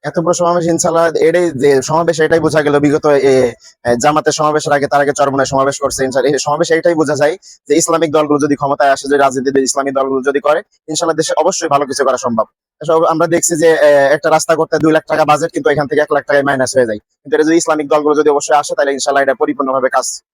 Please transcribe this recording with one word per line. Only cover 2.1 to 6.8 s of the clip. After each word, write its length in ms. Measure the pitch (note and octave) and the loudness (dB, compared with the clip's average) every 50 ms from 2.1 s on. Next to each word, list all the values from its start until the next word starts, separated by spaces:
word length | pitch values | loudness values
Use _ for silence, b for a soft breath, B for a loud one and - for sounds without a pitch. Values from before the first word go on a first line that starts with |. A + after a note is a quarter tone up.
| E3+ D3+ | 0 0
এটাই 220 | D#3 D#3 D#3+ E3 D#3 | 0 2 2 0 0
বোঝা 160 | D#3 C#3+ D#3+ | 0 0 0
গেল 140 | D3 D3 C#3+ C#3+ | 0 2 0 2
বিগত 260 | C#3+ D3 C#3 D3+ - | 2 2 0 2 2
এ, 280 | D3+ D3 C#3 C3 C3+ C3 C3 B2+ A#2+ A#2 b b b b b _ | 2 2 4 4 4 4 4 2 0 -2 b b b b b _
এ, 80 | A#2+ A#2+ B2 | -2 -2 2
জামাতের 340 | A2+ D3+ D3+ D3+ - D#3 C#3+ - | 2 0 0 2 0 -2 -2 0
সমাবেশের 340 | D#3 D3+ D3+ D#3 - D#3 D3 | -2 0 0 -2 -2 0 0
আগে 140 | C#3+ C3+ | 0 0
তার 140 | C#3+ D3 C#3+ | 0 0 0
আগে 120 | C#3+ C#3 C#3 | 0 0 0
চরমনায় 360 | D3 C#3+ C#3 C3+ C#3 C3+ B2 B2+ | 0 -2 0 0 -2 -2 0 0
সমাবেশ 220 | C3+ C3+ C#3 C#3 - | 0 0 0 -2 -2
করছে 200 | C#3+ C3 A#2 - C3+ | -4 -6 -4 -2 -4
ইনশাল্লাহ। 240 | C3 A#2+ C3+ A#2 C3+ | -2 -2 0 0 0
এই 80 | D3 C3 | 0 0
সমাবেশে 340 | - D3 D3 D#3 E3+ D#3+ D#3+ | -2 -4 -2 -2 0 0 0
এটাই 200 | D#3+ | -2